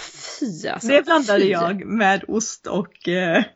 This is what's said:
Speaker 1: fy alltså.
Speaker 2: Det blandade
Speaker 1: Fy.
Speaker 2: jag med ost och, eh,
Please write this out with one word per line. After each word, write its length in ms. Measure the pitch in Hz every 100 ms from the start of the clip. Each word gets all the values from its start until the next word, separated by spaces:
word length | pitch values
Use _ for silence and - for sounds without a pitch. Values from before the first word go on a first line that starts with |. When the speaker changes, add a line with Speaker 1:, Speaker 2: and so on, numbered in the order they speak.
| - - - -
Speaker 1:
fy 280 | 262 160 -
alltså. 200 | - 226
Speaker 2:
Det 140 | 277
blandade 360 | 285 330 240 202
Speaker 1:
Fy. 80 | 196
Speaker 2:
jag 360 | 180 170 196 -
med 380 | 214 196 196 -
ost 380 | 214 220 - -
och, 420 | 180 175 _ -
eh, 340 | 180 180 170 214